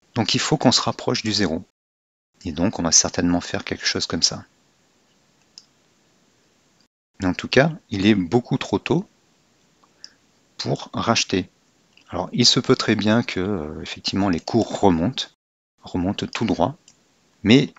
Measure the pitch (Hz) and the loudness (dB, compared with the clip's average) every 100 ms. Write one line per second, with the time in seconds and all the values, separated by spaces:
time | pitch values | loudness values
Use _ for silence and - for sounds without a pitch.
0 | _ 113 104 127 - 156 - - - - | _ -4 -2 0 0 2 4 4 0 -4
1 | - 127 110 101 92 82 - _ _ _ | -4 -2 -2 -2 0 -2 -8 _ _ _
2 | _ _ _ _ 90 76 87 - 85 - | _ _ _ _ -10 -2 -2 0 2 2
3 | 87 - 87 87 - 101 - 92 - 95 | 2 0 0 0 -2 -8 -6 -6 -4 -4
4 | - 82 - 98 - _ _ _ _ _ | -4 -2 -2 -4 -14 _ _ _ _ _
5 | _ _ _ _ _ - - _ _ _ | _ _ _ _ _ -20 -20 _ _ _
6 | _ _ _ _ _ _ _ _ _ _ | _ _ _ _ _ _ _ _ _ _
7 | _ - 95 85 - 123 160 156 - 101 | _ -6 -4 -4 0 2 2 0 -8 0
8 | 101 107 87 123 - 135 - 98 - 143 | 4 4 2 0 0 -4 -2 -4 0 -2
9 | 208 _ _ _ _ _ _ _ _ _ | -2 _ _ _ _ _ _ _ _ _
10 | - _ _ _ _ - 123 - - - | -20 _ _ _ _ -10 -6 -6 -6 -4
11 | 104 113 - 95 90 _ _ _ _ _ | 0 0 0 -2 -4 _ _ _ _ _
12 | - 85 90 - 120 139 - 131 - 107 | -12 -8 -4 2 4 4 2 2 2 0
13 | 104 113 113 - 92 98 76 78 85 - | 2 2 0 -2 -2 -4 -6 -10 -12 -10
14 | - 98 101 80 - 113 101 - 101 82 | -4 -2 0 -2 -2 -2 -2 2 4 4
15 | 95 131 - _ _ _ _ _ - 92 | 0 -4 -8 _ _ _ _ _ -10 -6
16 | 90 104 98 - 113 - 90 - _ - | -4 -4 -6 -4 -2 0 -2 -4 _ -20
17 | _ _ _ _ 98 127 - | _ _ _ _ 4 6 4